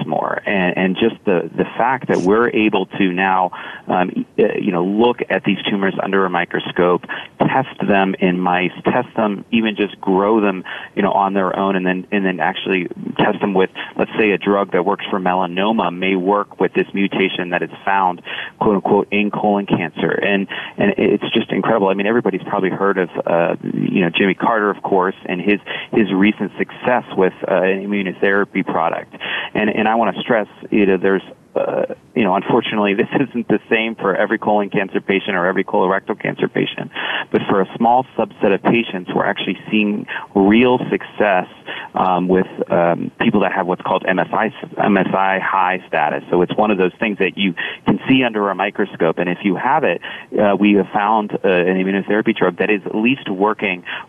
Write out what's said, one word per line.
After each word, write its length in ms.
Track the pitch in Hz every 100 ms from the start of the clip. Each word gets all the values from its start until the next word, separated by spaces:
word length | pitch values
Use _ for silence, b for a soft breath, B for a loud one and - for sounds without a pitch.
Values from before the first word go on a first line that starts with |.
| -
more. 360 | 76 - - -
And, 320 | 101 90 -
and 200 | 92 92
just 260 | 113 110
the, 260 | - 87 85 -
the 80 |
fact 460 | 87 - 117 131 -
that 80 | 92
we're 320 | 87 107 120
able 380 | - 107 101 95
to 260 | - 98
now, 380 | 87 95 92 92 B B B -
um, 380 | 92 92 - - -
uh, 180 | 107 -
you 160 | -
know, 120 | 90
look 360 | 90 104 120 120 -
at 160 | 95 -
these 160 | 95 -
tumors 240 | 104 98 -
under 220 | - 98 95
a 40 |
microscope, 760 | 87 85 87 80 - 87 87 - B B -
test 480 | 156 131 131 - 98
them 280 | 98 95 95
in 200 | 95 90
mice, 340 | 90 90 90 -
test 320 | - 127 123 -
them, 300 | 110 98 -
even 260 | 117 110 101
just 240 | 101 -
grow 400 | - 92 101 113
them, 240 | 101 92 - B B -
you 60 |
know, 120 | 98
on 200 | 95 139
their 240 | 196 - -
own, 200 | 98 95
and 80 | 92
then, 220 | 90 92
and 140 | 104 95
then 160 | 90
actually 480 | 80 95 - 95 85 - - -
test 220 | 104 101
them 140 | 104
with, 160 | 95 95 - B -
let's 160 | 101 -
say, 140 | 107
a 60 | 92
drug 340 | 98 101 98
that 100 | 92
works 220 | 90 98 -
for 100 | 104
melanoma 760 | 92 92 90 90 101 113 90 87
may 200 | 95 95
work 440 | 90 101 101 -
with 140 | 92
this 140 | - 90
mutation 580 | 98 98 110 95 - 90
that 100 | 87
is 100 | 80 - -
found, 360 | 98 92 90 B B B B
quote 160 | 110 101
unquote, 320 | - 104 -
in 200 | 101 104
colon 340 | 101 107 101 101
cancer. 460 | 87 85 - 85
And, 360 | - - 101 98 B B B
and 160 | 101 -
it's 340 | 104 104 -
just 200 | 117 110
incredible. 360 | - 95 113 98
I 60 |
mean, 140 | 98 101
everybody's 320 | 117 107 92 82
probably 200 | 101 92
heard 260 | - 98 95
of, 120 | 87 - -
uh, 280 | 85 85 85 -
you 280 | - 50 -
know, 80 | 85
Jimmy 240 | - 101
Carter, 380 | 90 120 113 104
of 100 | 95
course, 320 | - 98 92 - -
and 120 | 90
his, 200 | 92 104 - B B
his 200 | - 98
recent 400 | 95 104 104 98 -
success 460 | 98 - - 120 - -
with, 180 | 90 - -
uh, 140 | 92
an 240 | 92 95 101
immunotherapy 800 | 104 95 - 101 98 95 95 87
product. 500 | 87 80 85 82 - B B B
And, 160 | - 107
and 180 | - 110
I 60 |
wanna 260 | 113 110 87
stress, 280 | - 117 101 - -
you 160 | 113 98
know, 100 | 95
there's, 240 | 95 95 - - _ -
uh, 400 | - - - - _ -
you 80 |
know, 120 | 104 95
unfortunately, 580 | - 123 - 110 104
<laughs> 20 | 98
this 140 | 107 -
isn't 280 | 127 120 110
the 120 | 104 -
same 260 | 113 110 110
for 200 | 98 90
every 220 | 104 110
colon 320 | - 104 101
cancer 320 | 98 95 95
patient 340 | - 98 - 95
or 100 | 87
every 180 | 95
colorectal 560 | 95 107 95 95 - 101
cancer 280 | 98 95 -
patient. 440 | - 98 - - B B B B
But 100 | 107 117
for 120 | 101
a 140 | 92 -
small 300 | 117 123 131 -
subset 360 | 95 - 113
of 100 | 98
patients, 480 | - 120 113 95 90
we're 120 | - 92
actually 340 | 101 - 92 -
seeing 380 | 110 104 104 - B B 104
real 440 | 98 110 127 123 -
success, 580 | 101 - - 107 104 - - - B B -
um, 320 | 92 90 90
with, 200 | 92 95 - -
um, 400 | 87 85 87 85 -
people 220 | 120 104
that 100 | 92
have 140 | 90 90
what's 160 | 90
called 240 | - 92 -
M 140 | 92
S 100 | 87
I, 220 | 92 107 - - -
M 180 | 95 98
S 120 | 90
I 260 | 95 95 95
high 440 | 92 95 92 92 -
status. 360 | 82 76 71 -
So 120 | 87
it's 140 | 87 -
one 160 | 107
of 60 | 101
those 160 | 92 -
things 180 | 113 101
that 200 | 92 -
you 180 | 98 85 B B -
can 140 | 107 -
see 160 | 131
under 260 | 123 107 101
a 60 | 92
microscope. 600 | 101 101 101 - 85 80
And 100 | 90
if 120 | 87
you 120 | 101 87
have 280 | 123 151
it, 180 | 120 85 B B B -
uh, 160 | 104 98
we 180 | 104
have 140 | 104 92
found, 440 | 110 101 110 104
uh, 140 | - 95
an 280 | 90 87 95
immunotherapy 580 | 92 98 92 104 117 107
drug 220 | 92 85
that 120 | 95
is 160 | 104 90
at 100 | 104
least 320 | 113 135 -
working 560 | 92 104 110 104 90 - B